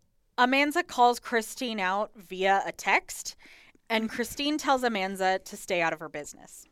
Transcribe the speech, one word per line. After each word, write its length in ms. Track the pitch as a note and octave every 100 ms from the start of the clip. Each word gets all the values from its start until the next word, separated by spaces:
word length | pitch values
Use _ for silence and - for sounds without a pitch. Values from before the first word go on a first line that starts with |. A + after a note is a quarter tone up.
| _ _ _ -
Amanza 480 | B3 C4+ D4 D#4+ F4
calls 340 | - B3 A#3+
Christine 580 | - A#3 A3 - B3 G#3+
out 320 | F#3 G3 G#3+ A3
via 460 | F3 F#3 F#3+ G3
a 80 | -
text, 640 | - G3 C#4 - - - - - - - _ -
and 180 | A3+ A3
Christine 480 | - A3+ - C#4+ D4+
tells 260 | C#4+ C4
Amanza 600 | B3 G#3+ F#3+ F#3+ F#3+ F#3+
to 120 | - G3+
stay 240 | - F3+
out 100 | E3
of 60 | E3
her 80 | D#3+
business. 580 | D3+ D3+ - - - -